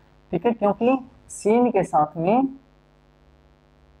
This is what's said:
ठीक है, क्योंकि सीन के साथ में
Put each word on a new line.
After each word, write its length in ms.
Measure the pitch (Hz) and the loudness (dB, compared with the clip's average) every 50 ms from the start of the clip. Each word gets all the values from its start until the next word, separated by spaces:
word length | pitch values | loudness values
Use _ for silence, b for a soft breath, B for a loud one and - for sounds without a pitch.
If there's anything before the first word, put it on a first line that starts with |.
| b b b _ _ _ | b b b _ _ _
ठीक 140 | 180 170 - | -8 -2 -2
है, 60 | 233 233 | -2 -2
क्योंकि 440 | - 202 202 196 - 226 254 269 254 - - - - - - | 0 -2 -2 0 0 0 0 0 0 -4 -12 -20 -20 -20 -20
सीन 400 | - - - 202 226 240 247 247 | -20 -4 0 0 2 2 2 2
के 120 | - 190 - | 2 0 -2
साथ 320 | - - 151 151 - - | 0 0 0 0 0 -4
में 320 | 165 165 185 226 262 277 269 - - _ _ _ _ _ _ _ _ _ _ _ _ _ _ _ _ _ _ _ _ _ _ _ _ _ _ _ _ | -4 0 2 2 2 0 -2 -6 -14 _ _ _ _ _ _ _ _ _ _ _ _ _ _ _ _ _ _ _ _ _ _ _ _ _ _ _ _